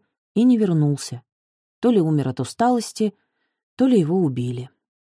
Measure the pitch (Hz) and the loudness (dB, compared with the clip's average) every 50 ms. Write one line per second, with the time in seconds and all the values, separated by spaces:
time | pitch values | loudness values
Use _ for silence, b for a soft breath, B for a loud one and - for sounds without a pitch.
0 | - _ _ _ _ _ _ 202 233 254 247 220 214 190 170 156 151 147 143 139 | -4 _ _ _ _ _ _ 2 2 4 4 4 2 2 2 2 2 0 0 -2
1 | - - 123 120 - _ _ _ _ _ _ _ _ _ _ _ - 247 240 202 | -6 -10 -14 -16 -16 _ _ _ _ _ _ _ _ _ _ _ 0 2 2 2
2 | 160 160 156 147 131 131 123 - 131 - - - 226 247 247 240 214 - - - | 2 2 0 0 -2 -2 -4 -6 -8 -8 -4 -2 0 0 0 0 -2 -6 -6 -4
3 | 214 208 - _ _ _ _ _ _ _ _ _ _ _ _ - 254 269 254 208 | -4 -4 -4 _ _ _ _ _ _ _ _ _ _ _ _ -2 0 2 4 2
4 | 160 147 175 190 180 143 127 123 123 123 120 123 123 127 _ _ _ _ _ _ | 2 2 0 0 0 0 -2 -4 -6 -6 -6 -8 -10 -14 _ _ _ _ _ _